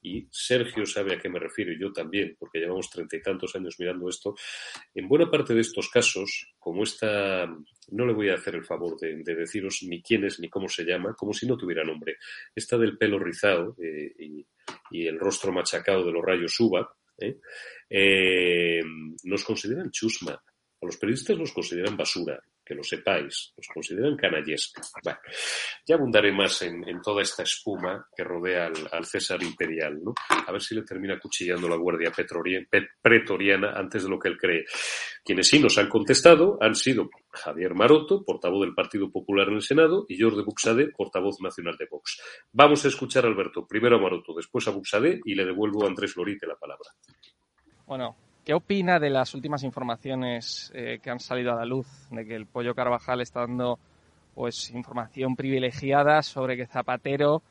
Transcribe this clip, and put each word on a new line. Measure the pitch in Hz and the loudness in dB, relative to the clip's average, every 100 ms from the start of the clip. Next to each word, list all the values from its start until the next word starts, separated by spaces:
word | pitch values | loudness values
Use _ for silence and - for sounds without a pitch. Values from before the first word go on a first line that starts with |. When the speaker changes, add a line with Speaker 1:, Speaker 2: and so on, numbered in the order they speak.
Speaker 1:
y | 98 95 - | -10 -12 -12
Sergio | - - 123 120 113 101 | -10 0 0 0 -4 -4
sabe | - 98 87 | -2 -2 -4
a | |
qué | 92 | -4
me | 87 | -6
refiero, | 82 - 95 | -8 -6 -6
y | 80 | -4
yo | 98 | -6
también, | 98 80 98 85 80 | -6 -6 -4 -4 -6
porque | - 82 | -10 -6
llevamos | 82 92 92 | -4 -4 -6
treinta | - 78 80 | -10 -10 -8
y | |
tantos | 98 95 92 95 | -6 -6 -6 -8
años | 92 - | -10 -6
mirando | 90 90 90 | -6 -4 -6
esto, | 90 101 101 - - - - - | -6 -8 -8 -12 -14 -14 -16 -12
en | - 95 | -10 2
buena | 147 170 | 4 4
parte | 151 - 117 | 2 2 2
de | |
estos | 113 - - | 2 -2 0
casos, | 123 120 - 101 - - _ | 2 2 0 -6 -6 -10 _
como | - 87 | -8 -2
esta, | 110 - 110 104 98 95 87 | -4 -2 -2 0 0 0 -4
no | 80 76 _ - 101 123 | -8 -18 _ -12 -2 0
le | |
voy | 107 104 | 2 2
a | 90 | 0
hacer | - 85 | -2 -8
el | |
favor | 78 82 87 80 | -6 -6 -4 -4
de, | 82 78 | -6 -8
de | 80 82 | -6 -4
deciros | 82 107 95 90 92 | -4 -4 -6 -6 -8
ni | 87 | -10
quién | - 113 98 | 0 2 2
es | - | -4
ni | 87 | -8
cómo | 98 95 | -6 -6
se | - 85 | -6 -2
llama, | 90 92 113 | -2 -2 -6
como | 101 | -6
si | 104 120 | -4 -2
no | 135 | -2
tuviera | 90 80 | -2 -4
nombre, | 78 78 76 76 - - - - | -4 -4 -8 -10 -12 -18 -14 -12
esta | - 120 | -2 2
del | 113 101 | 2 2
pelo | 107 101 | 2 2
rizado, | 87 85 104 90 90 117 | -2 0 2 2 0 -6
eh, | 82 76 73 - | -8 -8 -10 -12
y, | 78 76 71 _ - - - | -14 -14 -18 _ -18 -18 -12
y | 82 82 | -4 -4
el | 80 | 0
rostro | 95 92 98 | -2 0 -2
machacado | 90 85 85 - 95 87 | -2 -2 -2 0 2 2
de | |
los | 85 | 0
rayos | 82 92 85 - | 0 0 0 2
uva, | 117 92 110 _ _ _ | 2 2 -2 _ _ _
¿eh? | 101 135 - - - - _ | -8 -8 -16 -18 -18 -20 _
Eh, | 101 98 95 92 92 90 87 85 85 80 80 78 82 | 2 6 6 4 4 4 4 2 0 -2 -8 -12 -12
nos | 90 95 | -6 -4
consideran | - 107 101 135 170 | -2 -6 -4 -6 -6
chusma, | - 110 110 85 | -4 -4 -4 -8
a | 71 _ _ _ _ 90 | -10 _ _ _ _ -10
los | 82 | -6
periodistas | 98 131 - 190 | -2 -2 0 -2
nos | 160 | -2
consideran | - 82 87 95 104 | -6 -6 -4 -4 -2
basura, | - 92 85 65 _ _ | -4 -2 -4 -8 _ _
que | - | -14
lo | - | -10
sepáis, | 87 - - 90 69 - - - | -8 -4 0 0 -2 -8 -12 -16
nos | - | -14
consideran | - 80 90 135 147 | -12 -8 -2 0 2
canallesca. | 95 80 76 73 - - - - | 0 0 -2 -4 -6 -8 -16 -10
Bueno, | - 76 - - - - - - - | -8 -8 -12 -8 -6 -4 -6 -10 2
ya | 160 | 2
abundaré | 135 110 104 | 6 6 6
más | 98 95 - | 4 2 2
en, | 90 85 90 | -4 -6 -8
en | 90 | -6
toda | 95 101 | -2 0
esta | 95 - | 0 -2
espuma | 85 - - 95 90 98 - - | -4 -4 -4 -4 -4 -6 -10 -8
que | |
rodea | 87 87 90 90 85 | -6 -4 -2 0 0
al, | 80 78 | -4 -6
al | 82 85 | -6 -4
César | 98 - 90 | -4 -2 -2
imperial, | 87 78 82 80 78 73 | -4 -4 -4 -2 -4 -4
¿no? | 90 123 - | -8 -8 0
A | - - | 0 0
ver | 95 | -6
si | - | -4
le | 110 | -6
termina | 107 92 95 92 | -6 -8 -6 -6
cuchillando | - - 87 90 87 | -6 -6 -2 -2 0
la | 85 | 0
guardia | 87 85 82 | 0 0 -2
petrorie-, | 82 87 85 85 92 90 | -2 -6 -4 -2 -4 0
pe-, | 101 98 _ | 0 0 _
pretoriana | 117 113 107 95 101 98 104 | 8 8 6 0 4 4 2
antes | - 95 107 | -2 -4 -4
de | 95 | -2
lo | 95 | -2
que | 95 | -2
él | 85 | 0
cree. | 92 82 - - - - - - | 0 0 -2 -6 -6 -6 -8 -12
Quienes | - 92 92 | -2 2 6
sí | 147 | 8
nos | 131 - | 8 6
han | 101 | 4
contestado | 113 104 - 170 160 180 208 | 2 4 8 10 10 8 6
han | 110 | 2
sido | 107 - 117 90 - _ | 4 2 2 0 -6 _
Javier | - - 78 90 90 | -14 -10 -4 -2 4
Maroto, | 110 151 151 196 | 8 8 6 0
portavoz | 196 90 90 95 | 0 -4 0 0
del | 92 | 0
Partido | - 92 104 98 | 0 -2 -2 -4
Popular | 98 90 98 98 | -4 0 2 2
en | 104 | 0
el | |
Senado, | 101 143 160 190 202 | 2 4 6 4 -2
y | 92 | 2
Jordi | 113 104 | 4 4
Buxade, | 104 104 - 113 143 | -2 -2 2 4 2
portavoz | - 95 95 95 98 | 0 -4 -2 -2 -2
nacional | 95 - 85 82 | -8 -6 -8 -6
de | 80 | -8
Vox. | 73 - - - - _ | -10 -10 -10 -12 -20 _
Vamos | 113 147 147 | 8 8 8
a | 143 | 4
escuchar | - 120 135 120 | 0 0 2 2
a | |
Alberto, | 98 90 - - | 2 -2 -4 -4
primero | 104 120 117 | 2 6 6
a | |
Maroto, | 95 90 - 82 | 6 0 -4 -12
después | 82 127 113 | -6 -4 -2
a | |
Buxade, | 98 95 104 139 185 | -4 -2 2 2 0
y | - 98 | -2 -2
le | 92 | 0
devuelvo | 92 107 104 101 | 0 0 2 0
a | |
Andrés | 92 101 90 | 0 -6 -4
Lorite | 90 101 80 | -6 -6 -8
la | 76 | -10
palabra. | 73 71 - _ _ _ - _ _ _ _ _ _ | -12 -14 -20 _ _ _ -20 _ _ _ _ _ _
Speaker 2:
Bueno, | 135 120 - _ _ | -8 -8 -10 _ _
¿qué | - | -2
opina | 151 - 202 180 180 | -2 2 0 4 4
de | 147 | 4
las | 135 127 | 2 0
últimas | 139 135 143 | -4 -6 -4
informaciones, | 131 123 123 117 135 131 127 120 117 - - - | -6 -6 -6 -6 -4 -4 -4 -4 -6 -10 -10 -10
eh, | 120 117 | -8 -8
que | - | -8
han | 123 | -10
salido | - 127 123 | -6 -4 -2
a | 117 | -2
la | 117 | -2
luz | 131 127 - - | -4 -6 -16 -14
de | 117 110 | -12 -10
que | 113 | -10
el | 107 | -8
Pollo | 127 120 120 | -6 -4 0
Carvajal | 123 120 - 123 | 0 0 -2 -4
está | 120 - | -4 -4
dando, | 120 123 123 120 _ _ _ _ _ - | -4 -2 -2 -2 _ _ _ _ _ -6
pues, | 120 - - | -6 -6 -10
información | 120 120 123 113 - 131 127 | -10 -8 -8 -8 -4 -2 -2
privilegiada | 135 135 127 120 139 139 143 151 | 0 0 0 -2 2 4 6 6
sobre | 147 - 131 123 | 4 -4 -4 -4
que | 123 | -6
Zapatero | 131 120 123 - 139 147 156 _ | -6 -4 -4 -2 2 4 2 _